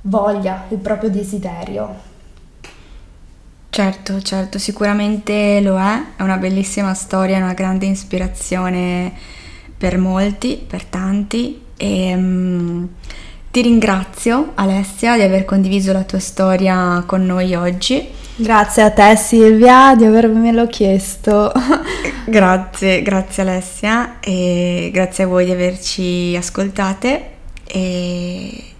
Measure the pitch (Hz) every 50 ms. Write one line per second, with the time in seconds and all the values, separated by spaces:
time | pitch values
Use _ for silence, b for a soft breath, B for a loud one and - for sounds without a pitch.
0 | - 196 196 214 202 214 202 196 190 190 185 - - - 220 196 - - 214 202
1 | 220 220 190 202 202 190 202 196 190 180 170 170 175 190 196 202 214 202 190 190
2 | - - - - - - - - - - - - - - - b b b b b
3 | b b - - - - - - - - - - - - - - 202 190 190 -
4 | - - 190 196 190 - 196 190 190 190 - 196 - - 202 - 208 202 208 208
5 | 208 208 214 214 - - 208 208 208 208 202 202 202 196 190 185 190 202 220 247
6 | 311 - - - 196 190 190 185 185 185 190 196 196 190 - 208 202 190 185 190
7 | - - - 190 190 185 190 190 185 185 185 180 190 185 185 190 190 196 190 190
8 | - - - 180 185 185 - - - - 185 185 185 185 180 180 180 180 180 180
9 | 180 185 B B B B B B B B B B B B B - - 185 180 185
10 | 185 185 185 190 196 208 202 208 - 254 285 - - - - 185 - - - 185
11 | 185 190 196 208 202 202 - 233 240 262 294 - - - - - - 202 202 185
12 | 185 185 180 185 185 185 185 180 185 185 180 175 175 175 170 175 175 180 - B
13 | B B B B B B B B B - - 247 240 240 233 226 214 208 190 190
14 | 185 - - - - 233 233 262 311 - - - 196 190 190 196 196 196 - -
15 | - 233 240 226 202 190 190 190 190 - 196 196 190 190 196 202 190 190 190 190
16 | 190 - - 190 190 - - - 190 190 190 185 196 190 185 185 180 180 175 175
17 | 175 175 185 190 185 185 180 185 185 185 180 170 175 175 180 185 - - 254 294
18 | - - B B B B B - 226 214 226 214 214 214 - - 214 214 214 -
19 | 202 208 220 208 - - 233 226 220 220 220 214 233 247 254 254 269 269 262 226
20 | 226 214 214 226 226 220 220 226 226 233 226 226 233 233 233 - 208 196 190 196
21 | 190 - - - - 220 208 208 208 214 - 262 247 262 294 - 320 - - -
22 | - 285 - - - - 220 214 190 185 185 185 190 - - - 196 190 185 -
23 | - 202 190 190 190 - - - 190 190 185 185 185 - - - - 208 220 240
24 | 240 - - - - 202 185 180 180 180 175 175 180 180 180 180 170 170 180 185
25 | 185 185 185 - 190 185 180 180 180 180 185 180 180 180 185 185 - - - -
26 | 185 180 180 180 175 175 175 175 175 - - - 196 202 196 - 196 190 196 196
27 | - 247 277 320 - - - - - - - - - - - 185 185 185 180 180
28 | 180 180 180 175 175 180 180 185 190 202 - - - - -